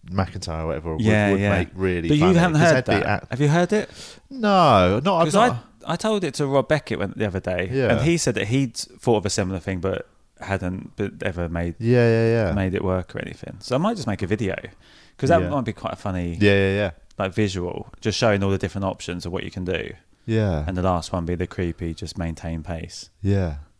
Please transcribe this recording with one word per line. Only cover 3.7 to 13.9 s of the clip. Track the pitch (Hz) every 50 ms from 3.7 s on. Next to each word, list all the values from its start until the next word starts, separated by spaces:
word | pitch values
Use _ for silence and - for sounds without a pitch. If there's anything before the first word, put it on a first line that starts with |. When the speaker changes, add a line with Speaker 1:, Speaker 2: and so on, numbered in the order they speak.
| 214
Speaker 2:
it? | 214 - - - - - - - - _ _
Speaker 1:
No, | 277 262 220 208 196 185 170 143 117 98 90 90 98 113 147
not, | 202 190 165 170
Speaker 2:
'Cause | 160 -
Speaker 1:
not | 196 233 247 - 117 - - _ _ -
Speaker 2:
I, | - 165
I |
told | 170 - 220 220 202 180
it | 147 -
to | - 147
Rob | 135 139 139 123
Beckett | - 156 143 - - 110 69
when, | 101 92 -
the | - 107
other | 101 90 95
day, | - 92 92 90 92 90
Speaker 1:
Yeah. | 127 135 127 110 120
Speaker 2:
and | -
he | 143 165 170
said | 160 - 143 107
that | 101 -
he'd | 104 123 139 139 117 -
thought | - - - - - - 127 117
of | 104 87
a | 101
similar | - - 98 92 95 98
thing, | - 98 95 90
but | 82 95 95 - - _ _ _ _ _ _ _
hadn't, | - - 98 92 92 90 92 95 - - -
but | - 101 98 - - -
ever | 101 82 87 87
made, | 82 85 85 85 87 85 -
Speaker 1:
Yeah, | 113 117 123 123 120 117
yeah, | 113 113 113 113 113 117 107
yeah. | 98 107
Speaker 2:
made | 101 95 92 90
it | - -
work | 92 92 92 90 - -
or | 87
anything. | - - - - - - - 95
So | - - 123
I |
might | 135 175 220